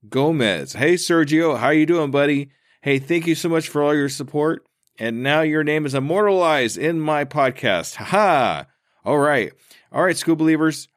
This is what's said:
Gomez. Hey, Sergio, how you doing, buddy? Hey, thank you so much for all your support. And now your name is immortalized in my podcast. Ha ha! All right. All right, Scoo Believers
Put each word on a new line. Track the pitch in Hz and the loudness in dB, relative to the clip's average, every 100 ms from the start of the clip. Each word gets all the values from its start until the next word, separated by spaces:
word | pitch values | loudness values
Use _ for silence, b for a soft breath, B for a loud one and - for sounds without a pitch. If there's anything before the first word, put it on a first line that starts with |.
| 110 | -6
Gomez. | 131 143 165 113 87 69 | 0 0 2 0 0 -6
Hey, | - 139 | -2 0
Sergio, | 175 - 170 151 156 165 127 | 0 2 2 4 2 2 0
how | 120 | 2
you | 156 156 | 2 2
doing, | 170 147 | 2 0
buddy? | 139 143 143 139 b b b | 0 0 0 -4 b b b
Hey, | - 139 | -2 -2
thank | 135 170 165 | 0 -2 0
you | |
so | 160 175 | -2 0
much | 165 156 | -2 -2
for | 147 | -2
all | 147 151 | 0 0
your | 143 | -2
support. | 135 139 147 151 160 _ _ _ - | -6 -8 -2 -2 -4 _ _ _ -8
And | 113 117 | -6 -4
now | 131 151 | -2 0
your | 160 156 | 0 0
name | 147 156 147 | 0 -2 -2
is | 139 | -2
immortalized | 135 180 208 190 170 151 120 87 | -2 0 2 2 2 2 0 -2
in | 143 165 | -2 -2
my | 151 151 143 | -2 -2 -2
podcast. | 147 135 120 123 92 80 - | 0 -2 0 -2 -2 -4 -12
Ha | |
ha! | 104 190 208 156 117 78 69 _ _ _ | -2 0 2 2 0 -2 -8 _ _ _
All | 101 147 | -2 0
right. | 143 143 98 - b b b | 2 0 -2 -8 b b b
All | 123 | -2
right, | 180 165 | 0 0
Scoo | - 160 | 0 2
Believers | 160 160 160 147 - | 4 4 2 -2 -12